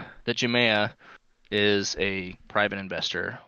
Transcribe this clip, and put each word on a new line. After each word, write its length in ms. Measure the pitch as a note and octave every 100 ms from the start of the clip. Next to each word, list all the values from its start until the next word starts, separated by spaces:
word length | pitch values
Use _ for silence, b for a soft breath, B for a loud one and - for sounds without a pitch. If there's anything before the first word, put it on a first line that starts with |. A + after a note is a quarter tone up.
| B B
that 120 | - A#2+
Jemea 560 | B2 A#2+ A#2+ G#2+ G#2 - B B _ _ -
is 460 | G#2 G#2 G2+ G2 -
a 340 | G2 F#2+ F2+ - -
private 300 | G#2 G#2 G2
investor 600 | F#2+ E2+ - F2+ F2+ -